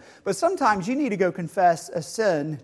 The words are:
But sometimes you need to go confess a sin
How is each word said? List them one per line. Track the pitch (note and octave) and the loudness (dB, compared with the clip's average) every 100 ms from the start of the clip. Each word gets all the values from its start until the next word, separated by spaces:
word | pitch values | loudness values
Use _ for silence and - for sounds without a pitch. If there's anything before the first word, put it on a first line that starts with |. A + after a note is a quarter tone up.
| - - | -12 -10
But | - F#3 | -6 0
sometimes | E4+ F#4+ B3+ G3+ F3+ | 0 2 2 2 0
you | |
need | C4 C#4 | -2 -2
to | F#3+ | -2
go | F3+ | -4
confess | E3+ E3 - F3 E3 - | -4 -6 2 4 4 -2
a | - | -8
sin | D3+ - A3 D#3 D#3 D3 | -8 -2 0 0 -2 -8